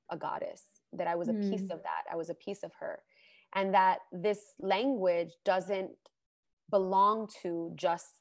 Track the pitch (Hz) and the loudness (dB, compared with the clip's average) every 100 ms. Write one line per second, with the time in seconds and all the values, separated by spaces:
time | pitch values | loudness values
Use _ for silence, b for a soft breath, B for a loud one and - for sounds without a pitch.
0 | - 147 151 - - - - _ _ 180 | -12 -8 -6 -6 -8 -12 -18 _ _ -6
1 | 156 170 226 214 202 190 190 165 165 160 | -2 -2 -2 -2 -2 -2 -4 -8 -6 -6
2 | - 170 165 165 - 196 170 - - - | -6 -6 -6 -8 -10 -10 -10 -10 -10 -10
3 | _ b b b b 196 196 190 190 185 | _ b b b b -2 2 6 6 4
4 | - 180 208 202 - - 190 190 269 240 | -2 -4 -2 -2 -6 -6 0 2 2 2
5 | 185 170 170 - 202 185 180 196 190 - | 2 2 -2 -2 2 2 2 -2 -4 -10
6 | _ _ _ _ _ _ _ 202 185 190 | _ _ _ _ _ _ _ 2 4 6
7 | 202 220 214 - 180 170 170 160 175 170 | 6 4 -2 -8 -4 -4 -6 -2 -2 -2
8 | - - | -6 -18